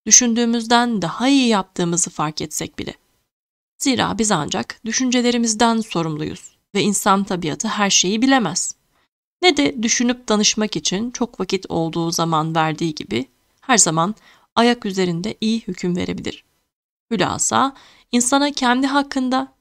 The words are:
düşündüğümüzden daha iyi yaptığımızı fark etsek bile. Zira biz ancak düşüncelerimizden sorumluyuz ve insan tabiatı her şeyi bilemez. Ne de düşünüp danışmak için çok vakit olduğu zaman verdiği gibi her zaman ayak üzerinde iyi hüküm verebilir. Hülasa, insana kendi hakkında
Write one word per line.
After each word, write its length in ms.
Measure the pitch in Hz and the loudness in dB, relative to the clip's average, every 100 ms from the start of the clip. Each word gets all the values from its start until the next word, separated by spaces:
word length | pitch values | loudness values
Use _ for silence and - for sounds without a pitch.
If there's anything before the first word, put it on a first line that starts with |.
| 220 | 2
düşündüğümüzden 960 | - 240 226 233 233 226 240 240 214 | 4 4 2 2 0 2 2 2 0
daha 260 | 165 - 254 | -2 0 2
iyi 200 | 277 247 | 4 4
yaptığımızı 600 | 208 - - 170 170 170 | 2 0 -2 -2 0 -2
fark 320 | - 156 - | -4 -4 -4
etsek 380 | 165 - - - | -8 -8 -10 -10
bile. 140 | - - _ _ _ _ _ _ _ - | -12 -12 _ _ _ _ _ _ _ -6
Zira 400 | 269 226 170 196 | -2 0 0 0
biz 140 | 214 | 0
ancak 500 | 175 147 208 - - 220 | 0 -2 -6 -8 -10 -4
düşüncelerimizden 960 | 226 262 247 240 240 226 214 233 226 | -2 0 2 2 2 0 2 2 2
sorumluyuz 760 | 220 170 160 151 156 87 - _ _ 196 | -2 -4 -2 -4 -6 -10 -18 _ _ 0
ve 60 | |
insan 420 | 180 196 208 196 | 0 2 2 2
tabiatı 440 | 196 175 156 147 220 | 0 -4 -4 -4 -4
her 220 | 208 196 | -2 2
şeyi 320 | - 180 220 | 2 2 2
bilemez. 540 | 269 269 175 143 - - _ _ _ _ _ - | 4 4 2 -4 -6 -10 _ _ _ _ _ 0
Ne 160 | 359 277 | 2 4
de 260 | 277 269 | 2 0
düşünüp 460 | 220 - 240 247 - | 0 2 0 0 0
danışmak 460 | 208 208 - 214 160 | 2 2 0 -2 -2
için 360 | - 185 240 | -4 -4 -4
çok 280 | - 233 - | -6 -6 -6
vakit 260 | 190 190 - | -4 -4 -2
olduğu 420 | 170 165 170 165 | -2 -2 -2 -2
zaman 440 | 165 165 160 160 160 | -2 0 0 0 0
verdiği 400 | 156 151 165 - | 0 -2 -4 -6
gibi 320 | - 220 269 _ _ _ | -4 -4 -6 _ _ _
her 160 | - 233 | 0 2
zaman 380 | 170 160 175 220 _ _ _ - | 2 2 0 -4 _ _ _ 2
ayak 300 | 240 240 208 | 2 2 -2
üzerinde 520 | 190 180 170 208 - | -2 0 -2 -6 -4
iyi 200 | 220 226 - | -2 -2 -4
hüküm 280 | 185 180 180 | -6 -4 -2
verebilir. 480 | 180 185 - - _ _ _ _ _ _ - | -4 -6 -8 -10 _ _ _ _ _ _ -6
Hülasa, 640 | 220 160 - - 220 269 - - _ - | -2 0 -2 0 0 0 -2 -20 _ -2
insana 400 | 240 240 277 285 | 0 2 2 0
kendi 360 | 285 247 254 269 | 0 0 2 2
hakkında 680 | 277 277 269 254 262 269 _ | 0 -2 -2 -2 -2 -4 _